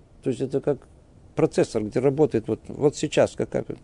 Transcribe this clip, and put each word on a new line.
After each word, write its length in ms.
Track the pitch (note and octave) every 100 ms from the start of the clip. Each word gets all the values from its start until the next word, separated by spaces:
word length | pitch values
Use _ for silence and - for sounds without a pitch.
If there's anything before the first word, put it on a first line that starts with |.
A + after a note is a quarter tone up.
| _ -
То 60 | -
есть 120 | A#2+
это 180 | C3+ C#3
как 280 | C#3+ C#3 - - _ - - -
процессор, 480 | D#3 - D#3+ A2+
где 160 | G#2+ B2+
работает 480 | C3 C3+ D3 A#2 G#2+
вот, 100 | A2 -
вот 300 | - C#3+ -
сейчас, 400 | D3+ - A2+ -
как, 140 | B2
как 160 | B2+ A#2 -